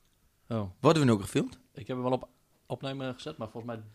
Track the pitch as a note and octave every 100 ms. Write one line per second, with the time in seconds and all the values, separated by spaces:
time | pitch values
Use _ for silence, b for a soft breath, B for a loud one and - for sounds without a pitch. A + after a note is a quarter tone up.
0 | _ _ _ _ _ A#2 F#2+ - C3+ E3
1 | C3+ G#2+ F#2+ C3+ C4 - _ - B2+ B2+
2 | B2+ B2+ - _ _ _ - B2+ C3+ C3+
3 | C3 B2 D3+ - A2 A#2+ A#2 A2+ G#2+